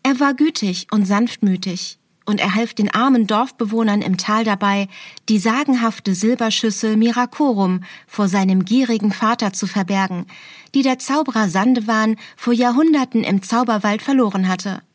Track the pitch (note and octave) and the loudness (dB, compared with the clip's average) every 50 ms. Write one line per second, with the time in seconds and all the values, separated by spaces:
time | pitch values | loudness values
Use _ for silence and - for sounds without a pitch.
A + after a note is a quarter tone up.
0 | _ C4+ C#4 B3 C#4+ C#4 C4+ B3+ D4+ D#4+ - - G#3+ G3 F3+ F3 - - G#3+ G#3+ | _ 0 0 2 2 0 2 2 2 0 2 0 -2 -2 -2 -4 -6 -2 0 0
1 | G3+ F#3 G3+ G#3 A#3+ A#3+ - - - G3 F#3 F3+ F#3 F#3+ F3 F#3 - - - _ | 2 2 2 0 0 -2 -2 0 0 0 0 0 -4 -8 -8 -8 -10 -12 -14 _
2 | _ _ _ _ _ - G#3 - - G3+ F#3 G#3+ A#3 A3+ - - G3+ G#3 - G#3+ | _ _ _ _ _ -4 -2 0 0 0 0 -2 -2 -2 -2 -2 -2 0 2 0
3 | A#3+ C4+ C4 A#3+ A3 F#3+ G#3+ G#3+ B3+ C4 - _ A#3 G3+ A3 A3+ A3+ G#3+ G3+ G#3 | 2 4 4 2 2 2 0 0 0 -2 -4 _ -6 -2 -2 0 0 0 0 0
4 | - - F#3 F3+ - - G#3+ A3 A3+ A3 G3+ G3 G3+ G3+ G3 G3+ G3 G3 - - | 0 -2 -2 -2 -2 -2 0 0 2 0 0 0 0 0 0 0 -2 -4 -8 -20
5 | - - - - _ - A3 G#3 F3 A3+ A3+ C4+ D4 C#4+ C4 A#3+ A#3 A3+ A3 - | -20 -20 -20 -14 _ 0 0 2 2 2 0 0 0 0 0 2 0 -2 -4 -4
6 | _ G3+ F#3 - G#3+ A3 B3+ B3 A#3 A3 G#3+ - - A3 G3+ - - A3 G#3+ G#3+ | _ -2 -2 0 2 0 0 2 0 -2 -2 0 -2 -2 -2 -2 -2 0 2 2
7 | A3+ A#3 A3+ B3 B3 B3 - - D4+ C#4 A3+ G3 G3 F#3 F#3 F3+ F3+ - - - | 2 2 2 0 -4 -4 -2 0 0 0 2 2 0 0 0 -2 -6 -10 -20 -20
8 | - _ - - G#3 F#3+ F#3 G3+ F#3+ F#3+ F#3+ F#3+ F3+ F#3 A3 C4 C4 A3+ A#3 A3 | -20 _ -4 -2 0 2 2 2 2 4 2 2 2 2 2 2 2 2 0 0
9 | G#3 G#3 F#3+ - A3+ A3 A#3+ - A#3 G3 F#3+ - G#3 F3+ - G#3 F#3+ F3 G3 G3 | 0 -2 -2 0 0 0 0 0 -2 -4 -4 -4 -6 -4 -4 -4 -2 -2 0 -2
10 | G3 F#3 F#3 F3 F3 - - - - - - - - _ - C#4 B3+ C4 B3+ B3+ | -2 -2 -4 -8 -10 -12 -16 -20 -20 -20 -20 -20 -20 _ -2 0 2 2 0 0
11 | - - C4+ D4+ D#4+ - A3 A3 G#3+ F#3 D#3+ F#3+ G3+ B3 B3+ A#3+ G#3+ A3 A3+ A3 | -2 -2 0 0 -2 0 0 0 0 2 2 2 2 4 2 2 2 0 0 2
12 | A3 A3 A3 G#3+ - - - - - A#3+ A#3+ A3+ B3 A#3+ A#3+ C4+ D#4+ E4 D4+ C4+ | 2 0 0 -2 -8 -20 -20 -6 -2 0 2 2 2 2 2 2 4 4 4 2
13 | B3+ B3+ - A3+ - - G3 G3 F#3+ - A#3 A#3 B3+ A#3 A3+ G#3 G3 G#3 G#3 G#3+ | 0 0 0 -2 0 2 0 -2 0 0 -2 0 0 0 0 0 0 0 -2 -2
14 | - - C#4 C4 A#3+ G#3 G3 G3 F#3 F#3 F#3 F3+ - G3+ F#3 - _ _ | -2 0 2 2 2 0 0 0 0 0 -2 -4 -4 -8 -10 -10 _ _